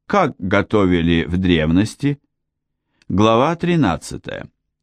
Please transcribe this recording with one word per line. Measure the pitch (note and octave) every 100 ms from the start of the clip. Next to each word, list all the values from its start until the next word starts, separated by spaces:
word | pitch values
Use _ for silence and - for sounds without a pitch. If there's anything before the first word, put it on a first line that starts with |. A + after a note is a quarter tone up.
| -
Как | G3+ D#3 -
готовили | F#2+ G2+ G2+ G#2+ F#2+ F2+ E2 E2
в | C2 F2+
древности? | F#2 E2 D#2 E2+ A2 - C#3 C#3+ _ _ _ _ _ _ _ _ -
Глава | F#2 A2 A#2 C#3+ E3+
тринадцатая. | F3 E3+ A2 E2 - - - - - _ _ _